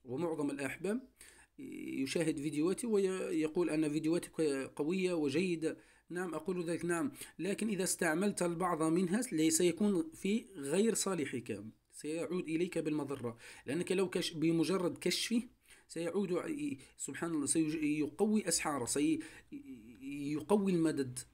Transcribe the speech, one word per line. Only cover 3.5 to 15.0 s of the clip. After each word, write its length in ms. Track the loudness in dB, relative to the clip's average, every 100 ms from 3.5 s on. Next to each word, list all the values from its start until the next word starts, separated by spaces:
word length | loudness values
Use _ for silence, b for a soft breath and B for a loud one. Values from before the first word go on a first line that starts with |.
| 2 2
أن 200 | 2 2
فيديوهاتك 520 | 2 2 0 -2 0 0 2 -4 -2
قوية 380 | 0 2 2
وجيدة. 640 | 2 2 2 2 0 -2 -4 B B _
نعم، 260 | -6 -4 -4
أقول 340 | -2 -2 -2
ذلك، 160 | -2 0
نعم، 260 | 0 -2 B B -6
لكن 300 | -4 -2 0
إذا 140 | 0
استعملت 580 | 0 2 2 4 2 2
البعض 420 | 0 2 0 2
منها 380 | 4 4 4 2 0
لي-، 180 | 2 4
سيكون 600 | 6 4 4 2 2 0
في 320 | -4 0 0 -2 -10
غير 380 | 0 2 4
صالحك، 680 | 2 0 -2 -2 -4 -6 -8 -8 -16 _
سيعود 520 | -12 -6 -6 -4 -4
إليك 340 | -2 -2 0 -2
بالمضرة، 600 | 0 -2 -2 -4 -6 -8 B B -4
لأنك 260 | -2 0
لو 180 | 0 0
كش-، 240 | 0 -4
بمجرد 640 | 0 2 4 2 2 0
كشفه 460 | 0